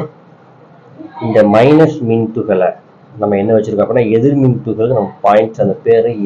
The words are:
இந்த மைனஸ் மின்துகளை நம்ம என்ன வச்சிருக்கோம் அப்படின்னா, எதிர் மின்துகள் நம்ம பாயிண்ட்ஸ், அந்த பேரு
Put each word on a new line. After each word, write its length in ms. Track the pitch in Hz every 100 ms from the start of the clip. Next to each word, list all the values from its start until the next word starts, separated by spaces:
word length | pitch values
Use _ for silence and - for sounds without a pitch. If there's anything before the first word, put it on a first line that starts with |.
| 156 - _ _ _ _ - - - - - - 117
இந்த 140 | 107 104
மைனஸ் 420 | 107 131 156 156 - 113
மின்துகளை 580 | 113 110 117 104 92 90 - _ _ _ 110
நம்ம 140 | 104 101
என்ன 200 | 107 110
வச்சிருக்கோம் 300 | 107 101 101
அப்படின்னா, 260 | 123 110 113
எதிர் 200 | 135 139
மின்துகள் 500 | 131 113 113 107 120
நம்ம 180 | 120 98 -
பாயிண்ட்ஸ், 380 | 104 107 110 -
அந்த 100 | 101 92 117
பேரு 260 | 113 113 107